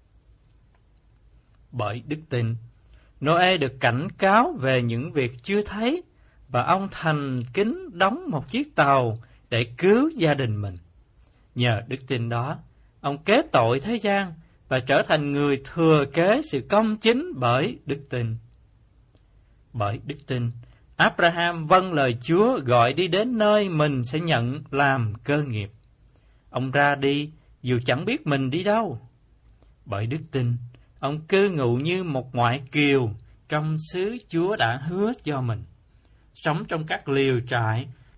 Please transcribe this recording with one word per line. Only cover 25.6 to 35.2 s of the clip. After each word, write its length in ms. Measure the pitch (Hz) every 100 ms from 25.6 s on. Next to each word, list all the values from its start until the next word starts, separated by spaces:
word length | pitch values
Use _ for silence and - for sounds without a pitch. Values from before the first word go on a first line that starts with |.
| 101 - _ _ _ _ _ _ _
Ông 220 | 123 135
ra 240 | 143 143 143
đi 360 | 139 143 151 - _ _
dù 180 | 123 123 127
chẳng 200 | 127 185
biết 220 | 262 -
mình 220 | 139 135
đi 140 | 156
đâu. 360 | 190 214 208 131 - _ _ _ _ _ _ _ -
Bởi 220 | 101 110
đức 140 | 156 156
tin, 260 | 135 120 120 - - _ -
ông 220 | 135 151
cư 280 | 156 190 202
ngụ 280 | 165 123 120
như 260 | 151 180
một 320 | 180 135 127 123
ngoại 260 | 117 127 -
kiều 380 | 147 143 135 120 101 - - -
trong 260 | 151 156 156 -
xứ 260 | 180 196 240 -
Chúa 280 | 165 180 214
đã 220 | 113 127
hứa 340 | 151 180 214 247